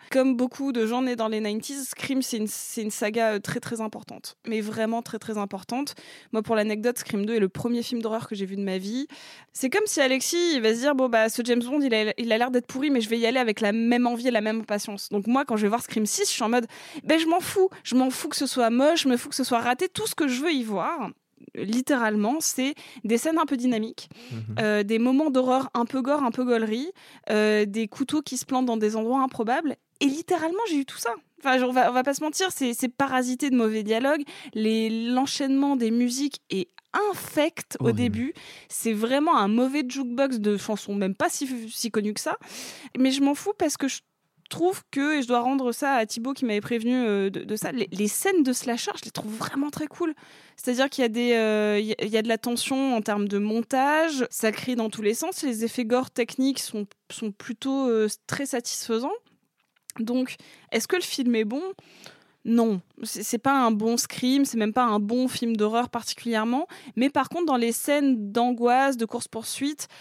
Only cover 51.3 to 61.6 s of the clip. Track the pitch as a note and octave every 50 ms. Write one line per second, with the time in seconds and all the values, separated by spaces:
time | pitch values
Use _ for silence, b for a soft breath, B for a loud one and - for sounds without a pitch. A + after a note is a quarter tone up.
51.3 | A#3 A3+ A3 G#3+ G#3+ G#3+ G#3+ G#3 G#3 G#3 G#3+ G#3+ A3 - - G#3+ A3 A3 A3 A#3
52.3 | A3+ A3 - B3 A#3+ A#3 - - C4+ C4 C4+ C4+ B3 A3 G#3 A3+ G#3 G#3 G3+ G3+
53.3 | G3+ G3+ G#3 G#3+ G#3+ A#3 A3+ - C4+ C4 C4+ C#4+ D4+ D#4 E4 E4 D4 C4 A#3+ -
54.3 | - - A3+ A3 G#3 - - B3+ B3 A#3+ A3+ A3 - A3 G#3+ G3+ A3+ - D#4+ F4
55.3 | F#4 - D#4+ C4+ A#3 G#3+ A3+ A3+ - - A#3+ A3 A#3+ B3 D#3 - - - A#3 -
56.3 | - - C4 C#4 C4 - - - - G#3+ G3+ - - _ _ _ - - A3+ G#3+
57.3 | G3 - - - A3+ - - C4+ C4+ C4+ C4+ B3 A3+ A3 G#3+ G#3 - - _ -
58.3 | - - C#4 C4 - A#3+ A#3+ - - - - - A3+ A3+ B3 D4+ G#4 A#4+ - _
59.3 | _ _ _ _ _ _ _ _ _ _ _ - - - A3+ A3 B3 B3+ B3+ B3+
60.3 | - B B B B B B B - A3+ - - F#4+ F4+ - - - - B3 B3
61.3 | A#3 A3 A3 G#3 A#3+ C#4+